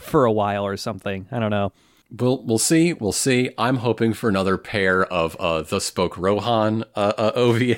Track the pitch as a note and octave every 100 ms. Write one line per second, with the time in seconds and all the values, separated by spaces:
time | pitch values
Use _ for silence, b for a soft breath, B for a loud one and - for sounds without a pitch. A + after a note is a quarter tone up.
0 | - D#3+ B2 G#2+ G2+ G2+ G2+ G2 A#2+ G2+
1 | G2+ G2 G2 B2 A2 G#2 G2+ b b b
2 | b A2 B2 C3 - A2 - E3 E3+ D#3+
3 | G#2 - C#3 B2 B2+ - A#2 C3 A#2+ A2+
4 | A2+ G#2 A#2+ F#2+ F#2+ F#2 - G#2 F#2+ F#2
5 | F#2 F2+ E2 D#2+ F2+ E2 D#2 G2+ - -
6 | F2 - F2+ G#2 G#2 A2+ G#2+ A2 A2 -
7 | G2+ G#2+ A2 B2 B2 A2+ B2